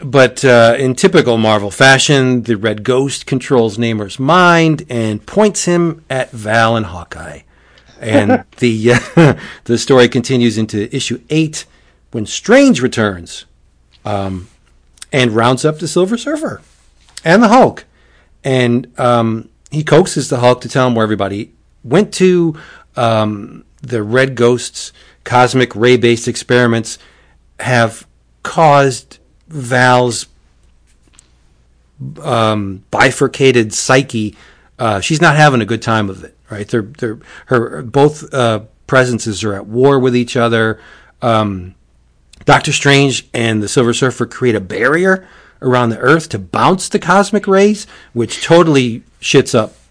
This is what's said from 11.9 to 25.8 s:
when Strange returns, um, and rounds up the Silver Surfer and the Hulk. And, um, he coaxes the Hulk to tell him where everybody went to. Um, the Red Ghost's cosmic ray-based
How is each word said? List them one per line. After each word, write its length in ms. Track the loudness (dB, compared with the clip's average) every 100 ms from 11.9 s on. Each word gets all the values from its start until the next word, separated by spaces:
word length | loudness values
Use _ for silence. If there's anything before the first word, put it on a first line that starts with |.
| _ _
when 140 | -10 -8
Strange 560 | -8 2 4 4 2
returns, 640 | -2 0 -2 -4 -12 -18 -20 _ _ _ _ _ -8
um, 420 | -6 -6 -8 -12 _ _ _ _ _ -6
and 200 | -2 0
rounds 340 | 2 0 0 -2
up 140 | -4
the 80 | -4
Silver 300 | -2 -2 -4
Surfer 440 | -6 -6 -8 -10 _ _ _ _ _ -6 0
and 160 | 4
the 60 | 6
Hulk. 380 | 4 4 0 -16 _ _ _ _ _
And, 440 | -4 0 0 0 -4 -2
um, 500 | 0 2 0 -4 -10 _ _
he 120 | -8
coaxes 460 | 2 2 2 -4 -6
the 80 | 0
Hulk 220 | 2 0
to 80 | -2
tell 180 | -2 0
him 60 | 0
where 80 |
everybody 480 | -2 -2 -4 -6 -10 _ _ _
went 300 | -2 0 0 0
to. 400 | 2 2 0 -4 -14 -20 _ -4
Um, 680 | 0 0 -2 -6 -12 -20 _ _
the 200 | -8 -6
Red 320 | -2 0 0 2
Ghost's 560 | 2 0 -4 -14 -18 -20 _ _
cosmic 520 | 0 4 4 2 0
ray-based 520 | 0